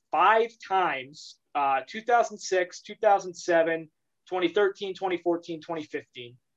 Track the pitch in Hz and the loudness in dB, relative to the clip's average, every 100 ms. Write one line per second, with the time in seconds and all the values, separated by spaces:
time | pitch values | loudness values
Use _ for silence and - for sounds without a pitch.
0 | _ 151 185 226 233 - - 190 170 135 | _ 2 4 4 2 -6 -4 0 0 -2
1 | 131 156 - - _ 143 139 135 - - | -10 -18 -20 -20 _ -2 0 0 -4 -8
2 | - 240 220 208 - 185 180 - - 208 | 2 2 2 -4 -2 -2 -2 -8 -18 0
3 | 214 196 180 175 - 165 160 165 156 _ | 2 2 0 -8 0 2 2 -2 -6 _
4 | _ _ - 185 170 208 196 - 196 180 | _ _ -8 -2 0 2 2 0 -10 -6
5 | 185 175 175 170 - 160 165 165 151 143 | -4 -2 -2 -2 -4 -10 -8 -10 -8 -10
6 | - 123 120 123 _ | -12 -16 -18 -18 _